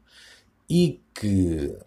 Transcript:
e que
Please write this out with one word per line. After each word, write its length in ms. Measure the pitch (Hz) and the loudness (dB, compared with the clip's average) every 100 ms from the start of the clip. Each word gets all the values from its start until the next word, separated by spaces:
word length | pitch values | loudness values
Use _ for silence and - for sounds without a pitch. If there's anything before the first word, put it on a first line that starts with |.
| _ - - - _ _ - | _ -20 -20 -20 _ _ -2
e 320 | 175 170 - _ | 2 2 -2 _
que 640 | - 104 98 90 80 71 50 | -6 0 2 2 0 -4 -8